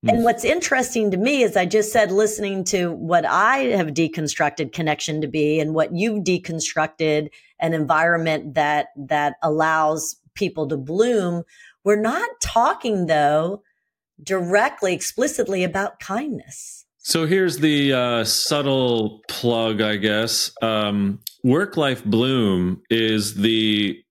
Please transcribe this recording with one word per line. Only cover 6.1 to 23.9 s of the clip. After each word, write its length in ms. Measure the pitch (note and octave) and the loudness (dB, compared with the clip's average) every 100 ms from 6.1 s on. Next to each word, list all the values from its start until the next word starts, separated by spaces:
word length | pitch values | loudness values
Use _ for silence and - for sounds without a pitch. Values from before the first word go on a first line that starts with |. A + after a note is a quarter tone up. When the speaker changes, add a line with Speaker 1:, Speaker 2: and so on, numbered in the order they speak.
| G#3 | -2
Speaker 1:
deconstructed 1080 | F3+ F3 - E3 D3+ - D#3 - D#3+ D3+ D3+ - _ _ | 0 -2 -2 -8 -6 -2 -4 -2 0 0 -2 -12 _ _
an 140 | E3 | -2
environment 840 | D#3+ D3 D#3 E3 E3+ E3 D#3 - C#3 | -2 0 2 4 2 0 -4 -4 -2
that, 320 | D3 D3+ C#3 | 0 0 -2
that 420 | - C3+ D3+ D3 C3+ | -8 -4 0 0 -2
allows 760 | E3 D3+ D#3+ D#3+ D#3 D#3 D#3 - _ | -2 0 2 2 0 -2 -6 -12 _
people 340 | - F#3+ E3+ D3+ | -6 -6 -4 -6
to 80 | D3 | -6
bloom, 680 | C3+ F3 A#3 A#3 F3+ F3 E3 - - _ | -6 0 2 2 0 -4 -8 -18 -20 _
we're 160 | G3 G#3 | 0 0
not 300 | A3 D4 A#4 B4+ | 2 -2 -4 -6
talking, 640 | - A3+ B3 F#4+ B3 G#3 F3 | -2 2 2 0 -2 -2 0
though, 560 | D#3 C#3+ D3+ E3 G3+ _ _ _ _ _ _ | 2 4 2 0 -6 _ _ _ _ _ _
directly, 680 | D3+ F#3+ F3 G3 B3 D4+ G3 | -4 -4 2 2 2 0 -2
explicitly 720 | F3 - - C#4+ - A3+ F#3+ | -2 -4 -2 -2 0 -2 0
about 340 | F3+ F#3+ G3+ - | -2 -2 -6 -6
kindness. 880 | - G3 D4+ G#3+ - - - - _ _ | -8 -6 -6 -8 -12 -18 -18 -20 _ _
Speaker 2:
So 260 | - E3 | -4 0
here's 340 | D#3+ F#3+ F#3 C#3+ | 2 2 2 2
the, 340 | D#3 D3 C#3 | 2 4 2
uh, 320 | C3 B2 A#2+ | 2 2 0
subtle 1000 | A2 - - D3+ C#3 C3+ B2+ A#2 G#2+ G#2+ _ | 0 -2 0 0 0 2 2 2 0 -6 _
plug, 520 | - A#2+ A#2 A2+ G#2+ | -4 0 0 0 0
I 160 | G#2+ G#2 | 0 0
guess. 560 | G#2+ G#2 A2+ - - - | 0 0 0 -2 -4 -2
Um, 600 | A2+ A2 G#2 G#2 G2 G2 - - | -2 0 0 0 0 -2 -10 -4
Work 320 | B2+ C#3 G3 E3+ | 2 2 0 0
Life 280 | C#3+ B2+ | 0 -2
Bloom 760 | G#2+ A2 B2+ C3 A2 F#2 F2+ F#2 _ | 0 2 2 2 2 2 0 -2 _
is 460 | A2+ A2 G#2+ G#2+ G#2+ | 0 2 0 -2 0
the 680 | G#2+ A2+ A2 G#2 G2+ | 0 2 2 2 0